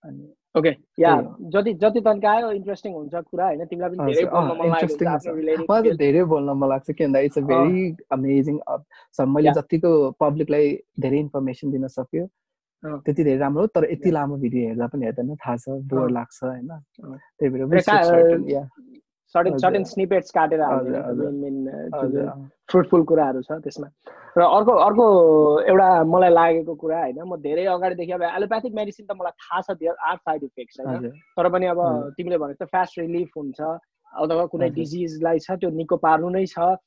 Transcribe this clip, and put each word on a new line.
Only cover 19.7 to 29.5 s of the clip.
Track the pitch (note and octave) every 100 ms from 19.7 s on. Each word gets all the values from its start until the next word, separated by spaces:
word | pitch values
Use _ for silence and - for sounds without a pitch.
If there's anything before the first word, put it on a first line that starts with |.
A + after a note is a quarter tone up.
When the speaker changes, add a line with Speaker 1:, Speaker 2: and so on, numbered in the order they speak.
| G3
Speaker 2:
स्निपेट्स | F#3 - F#3+ F#3 F3
काटेर | F3 D#3 D#3
हाल्ने | C#3+ C3+
Speaker 1:
हजुर, | B2+ B2+
Speaker 2:
नि |
त, | B2+
Speaker 1:
हजुर। | B2 D3
Speaker 2:
मेन, | C#3+ C#3
मेन, | C3+ C3+
अ, | C#3
जुन, | D#3+ D3+
Speaker 1:
हजुर, | C3+ C#3
Speaker 2:
जुन | C#3+
Speaker 1:
अँ। | - - _ -
Speaker 2:
फ्रुटफुल | F#3 F3+ F3+
कुराहरू | D#3 D#3+ C#3+ C3
छ | B2+
त्यसमा। | D#3 D3 - D3 _ - - - -
र |
अर्को, | F3 F#3 G#3+
अर्को | G#3 F#3 G#3 A3+ F#3+ E3 D#3 D3+ D3
एउटा | - F#3+ F#3+ F3+
मलाई | D#3+ F3+ F3+
लागेको | E3+ E3+ E3 D#3+ D3+
कुरा, | D#3+ D#3+
हैन, | C#3+ C3
म | F3+ E3+
धेरै | C#3+ D#3 F#3+
अगाडिदेखि | F3+ F#3 F3+ E3+
अब | F3+
एलोप्याथिक | E3+ F#3 G3+ A3 A#3+
मेडिसिन | G#3+ G#3 G#3 G3+
त |
मलाई | F#3+ F3+
थाहा | - -